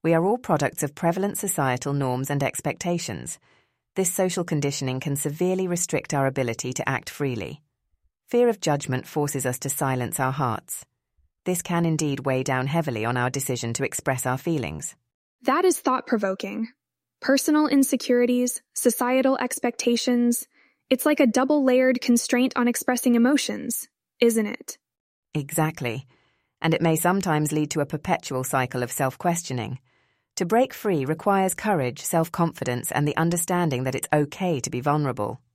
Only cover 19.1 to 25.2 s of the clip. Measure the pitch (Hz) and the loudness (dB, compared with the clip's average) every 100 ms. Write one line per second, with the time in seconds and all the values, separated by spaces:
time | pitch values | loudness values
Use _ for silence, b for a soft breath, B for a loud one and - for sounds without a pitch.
19.1 | 262 262 - 247 - 247 - 247 240 - | 2 2 2 -2 -2 -4 0 0 0 2
20.1 | 240 240 240 - _ _ _ _ 262 302 | 2 2 0 -6 _ _ _ _ 0 2
21.1 | 302 262 247 247 302 262 254 254 254 - | 4 4 4 2 2 4 4 4 2 2
22.1 | 240 - 247 254 - 240 240 - 247 254 | 2 2 2 2 2 0 0 -2 0 2
23.1 | 233 240 285 - 208 - - - _ _ | 4 4 4 0 -6 -6 -8 -10 _ _
24.1 | _ 233 220 208 - - - _ _ _ | _ 2 2 -2 -6 -14 -18 _ _ _
25.1 | _ | _